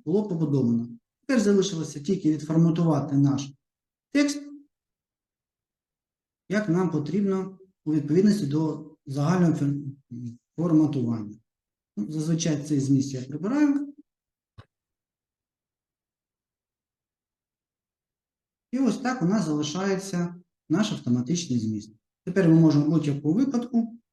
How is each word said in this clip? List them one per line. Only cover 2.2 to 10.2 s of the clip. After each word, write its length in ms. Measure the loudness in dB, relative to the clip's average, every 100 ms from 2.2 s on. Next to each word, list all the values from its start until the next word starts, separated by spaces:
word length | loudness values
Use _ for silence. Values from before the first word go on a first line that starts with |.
| 0
відформатувати 840 | -2 0 2 4 2 2 0 0 2
наш 360 | 2 2 -4 -12 _ _ _ _ _
текст, 300 | 0 0 -2 -12 -20 _ _ _ _ _ _ _ _ _ _ _ _ _ _ _ _ _ _ -6
як 200 | -4 0
нам 220 | 0 0
потрібно 680 | -2 -2 -2 0 -2 -4 -10 -20 _ -4
у 80 |
відповідності 520 | -2 0 4 4 2 0
до 460 | -2 -2 -4 -12 -18 -10
загального 480 | -4 0 2 2
фір-, 300 | 2 0 -2 -6 -14 -16 -14